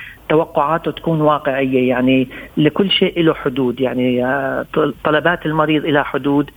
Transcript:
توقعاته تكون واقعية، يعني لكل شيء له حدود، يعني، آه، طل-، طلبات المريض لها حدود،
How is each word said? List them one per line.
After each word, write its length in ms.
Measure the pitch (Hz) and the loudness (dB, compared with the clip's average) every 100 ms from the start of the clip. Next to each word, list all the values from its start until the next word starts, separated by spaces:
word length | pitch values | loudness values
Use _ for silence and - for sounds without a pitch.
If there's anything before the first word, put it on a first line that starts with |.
| - - - | -18 -14 0
توقعاته 640 | 156 160 - 143 165 - | 0 0 0 0 0 -4
تكون 300 | 143 - 160 | -6 -4 0
واقعية، 680 | 151 147 139 131 135 131 127 | 2 2 0 -2 0 2 2
يعني 380 | 123 127 131 127 - - - | 2 2 2 0 -6 -10 0
لكل 340 | 151 - 196 | 0 2 0
شيء 320 | - 185 175 | 2 0 2
له 100 | 160 | 0
حدود، 480 | 147 147 127 127 123 | 2 -2 -2 -2 0
يعني، 440 | 127 123 127 123 123 | -2 0 0 0 0
آه، 400 | 139 135 131 127 | -2 -2 -4 -4
طل-، 200 | - 151 - | -2 -2 -2
طلبات 420 | - 151 151 175 160 | 0 0 0 -2 -2
المريض 400 | 156 151 151 151 | -2 0 0 2
لها 180 | 147 | 0
حدود، 460 | 131 143 135 143 143 | 0 -2 0 0 0